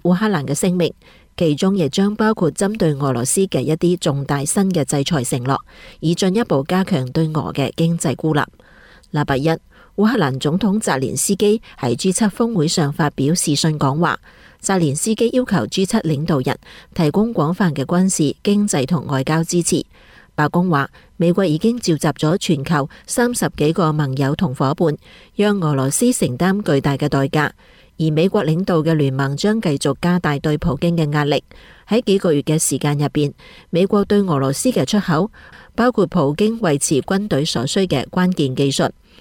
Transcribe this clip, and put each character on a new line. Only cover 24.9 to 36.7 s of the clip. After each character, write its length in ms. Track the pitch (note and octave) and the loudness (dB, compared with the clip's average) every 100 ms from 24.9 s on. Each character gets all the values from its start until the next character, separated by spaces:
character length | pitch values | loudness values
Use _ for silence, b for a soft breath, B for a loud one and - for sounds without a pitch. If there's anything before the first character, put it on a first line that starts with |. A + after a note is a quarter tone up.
| D3+ B B B - | -2 B B B -2
讓 240 | G#3 G3+ | 0 2
俄 120 | D#3+ | 0
羅 160 | C#3 C3+ | 0 0
斯 220 | - B3 | 2 0
承 260 | B3+ E3 B2 | 2 0 0
擔 240 | F3+ G3 | 0 0
巨 200 | G#3 C#3 | 0 0
大 160 | C3+ C#3 | 0 0
嘅 100 | D3+ | 0
代 200 | C#3+ C#3 | 0 0
價， 240 | D#3 D3 - b b b b | 0 -2 -4 b b b b
而 140 | D#3+ | -2
美 160 | D3+ F3+ | 2 2
國 160 | G#3 | 2
領 200 | D3+ D#3 F#3+ | 0 0 0
導 180 | E3+ | 0
嘅 100 | D#3 | 2
聯 200 | D#3 C#3 | 2 0
盟 240 | C3 C#3 C#3+ | 0 -2 -2
將 220 | G#3 A3+ | 0 0
繼 80 | F#3+ C#3+ | -2 -2
續 180 | D3 C3+ | -2 -2
加 180 | F3 F3+ | 0 0
大 180 | D#3+ C#3+ | 0 -2
對 200 | D#3 D3+ | -2 -2
普 200 | F3 C#3+ | -2 -2
京 180 | E3+ E3+ | -2 0
嘅 140 | D3+ | 0
壓 120 | D3 C#3+ | 0 0
力。 180 | C#3+ - B B B B | 0 -2 B B B B
喺 160 | A3 B3 | 0 2
幾 140 | G3 | 2
個 140 | F#3 | 2
月 80 | D3 | 0
嘅 180 | C3+ D#3+ | 2 0
時 180 | - C3+ | 0 -2
間 200 | D3 C#3+ | 0 0
入 80 | D3 | 0
邊， 280 | D3+ D3 - B B B | 0 -2 -4 B B B
美 160 | E3 G3 | 0 2
國 180 | G#3 G3 | 2 2
對 140 | G3+ | 2
俄 160 | G3 C#3+ | 2 0
羅 140 | C3+ | 0
斯 180 | C#3+ B3+ | 0 0
嘅 160 | A3 - | 0 0
出 140 | G#3+ | 0
口， 320 | F#3 D3+ G3+ B B B B | 0 0 -2 B B B B
包 180 | - A#3+ | -2 0
括 140 | A#3 E3+ | 2 0
普 300 | F#3 C#3 D3 | 2 0 2
京 220 | G#3+ A3+ | 0 0
維 180 | G3 | 0